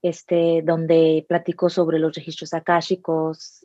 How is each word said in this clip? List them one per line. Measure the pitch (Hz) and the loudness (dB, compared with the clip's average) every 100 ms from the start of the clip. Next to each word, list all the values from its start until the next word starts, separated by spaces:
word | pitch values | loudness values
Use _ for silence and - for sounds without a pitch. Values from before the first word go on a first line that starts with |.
este, | 180 160 - 175 165 165 | -4 -6 -2 0 2 2
donde | 160 165 160 165 160 156 156 | 0 -2 2 4 6 2 0
platico | 170 170 170 175 | -4 -2 -2 -2
sobre | 175 165 160 | 0 0 2
los | 160 | 0
registros | 156 156 156 156 | -4 -14 -14 -8
akáshicos, | 165 160 170 165 185 - 160 160 160 - _ | -8 0 0 0 -6 -2 -2 -4 -6 -16 _